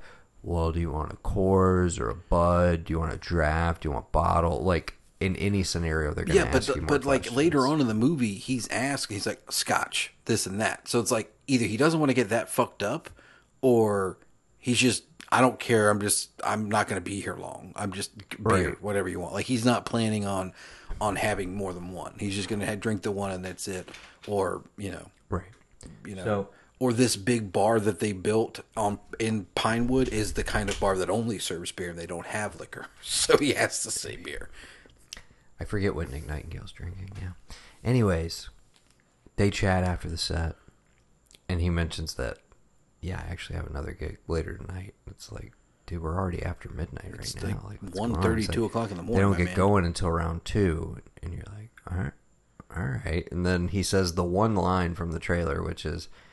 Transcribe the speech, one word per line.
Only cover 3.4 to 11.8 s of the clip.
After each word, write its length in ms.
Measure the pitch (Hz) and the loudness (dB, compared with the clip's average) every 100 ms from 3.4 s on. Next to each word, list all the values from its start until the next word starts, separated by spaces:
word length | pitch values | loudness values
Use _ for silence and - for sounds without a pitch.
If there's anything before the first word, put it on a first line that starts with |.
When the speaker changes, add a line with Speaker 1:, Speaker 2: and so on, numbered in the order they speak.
| 76 78 85 85 | 2 2 0 0
Speaker 1:
Do 60 | 78 | -2
you 40 | |
want 180 | 65 - | -4 0
bottle?" 520 | - 85 85 85 71 | 2 4 4 2 2
Like, 320 | 85 85 - - - _ | 2 2 0 -14 -20 _
in 160 | 95 92 | -2 0
any 260 | 101 101 | 2 2
scenario, 500 | 90 87 82 78 76 82 | 0 0 0 0 2 0
they're 100 | - | 2
gonna 140 | 190 | 2
Speaker 2:
Yeah, 60 | - | 4
but 100 | 131 | 0
Speaker 1:
ask 120 | 120 | 0
Speaker 2:
the, 80 | 135 | -2
Speaker 1:
you 60 | |
more 60 | - | 2
Speaker 2:
but, 180 | 143 131 | 2 4
like, 160 | 135 | 2
Speaker 1:
questions. 160 | - 120 | 2 2
Speaker 2:
later 300 | 160 151 131 | 4 4 4
on 120 | 156 | 4
in 60 | 127 | 2
the 60 | |
movie, 420 | 107 123 165 117 95 | 4 2 4 0 -2
he's 320 | - 131 107 | -4 -4 -2
asked, 420 | - 131 139 - | -2 -2 -2 -4
he's 160 | 101 110 | -4 -4
like, 240 | - - | -6 -6
"Scotch, 640 | - - 110 - - - - - | -4 0 0 0 -4 -4 -8 0
this 220 | 113 - | 0 2
and 120 | 98 | 0
that." 260 | 107 - - | -2 -2 0
So 120 | 120 | 0
it's 120 | 110 | 2
like, 200 | 113 104 _ - | 0 0 _ 0
either 200 | 127 110 | 2 2
he 120 | |
doesn't 220 | 107 | 4